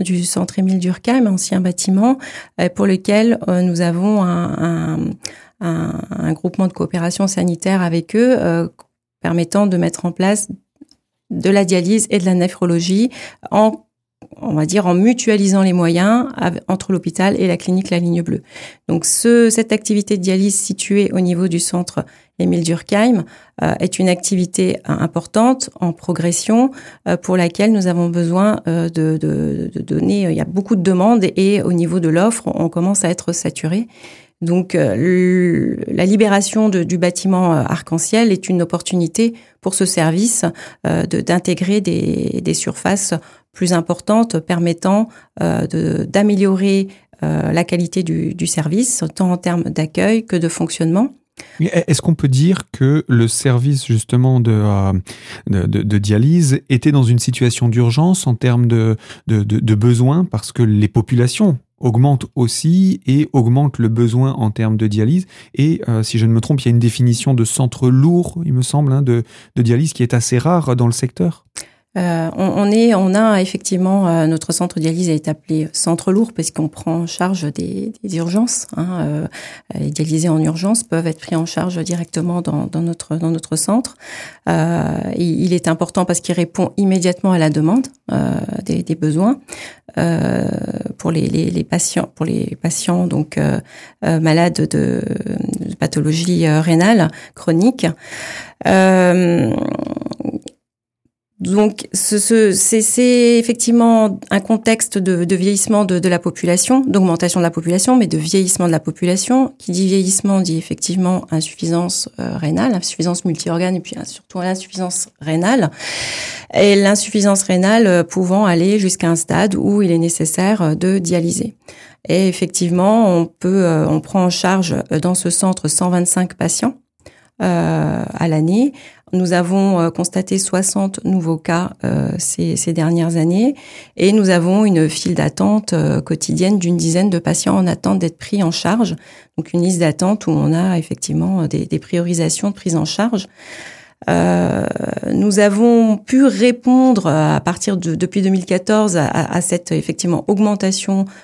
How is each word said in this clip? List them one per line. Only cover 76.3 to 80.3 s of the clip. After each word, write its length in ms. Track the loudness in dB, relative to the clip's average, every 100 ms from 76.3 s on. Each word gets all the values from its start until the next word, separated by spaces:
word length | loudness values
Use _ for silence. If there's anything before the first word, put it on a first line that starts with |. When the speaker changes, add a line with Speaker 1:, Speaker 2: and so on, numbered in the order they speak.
Speaker 1:
parce 180 | -4 -6
qu'on 180 | -4 -6
prend 340 | -6 -4 -4
en 40 | -4
charge 460 | -4 -4 -2 -4
des, 400 | -6 -6 -6 -8 -10
des 140 | -8 -6
urgences, 500 | -2 0 0 -4 -8 -6
hein, 220 | -4 -4
euh, 240 | -4 -4 -6 -10 -18 -18 -12 -8
les 120 | -6
dialysés 400 | -4 -2 0 0